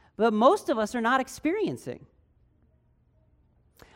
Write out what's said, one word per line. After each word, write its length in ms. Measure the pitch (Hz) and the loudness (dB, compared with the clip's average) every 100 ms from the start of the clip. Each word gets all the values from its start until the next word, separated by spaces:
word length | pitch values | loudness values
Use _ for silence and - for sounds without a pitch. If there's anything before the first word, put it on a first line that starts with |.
| _ - | _ -2
but 160 | 226 | 0
most 360 | 214 262 403 - | 4 4 4 0
of 80 | 226 | -2
us 180 | 214 247 | -2 -2
are 60 | |
not 200 | 226 262 | 0 0
experiencing. 840 | 247 - 302 415 349 120 131 - - _ _ _ _ _ _ _ _ _ _ _ _ _ _ _ _ _ - | -2 -6 -4 -2 -4 -6 -10 -14 -16 _ _ _ _ _ _ _ _ _ _ _ _ _ _ _ _ _ -20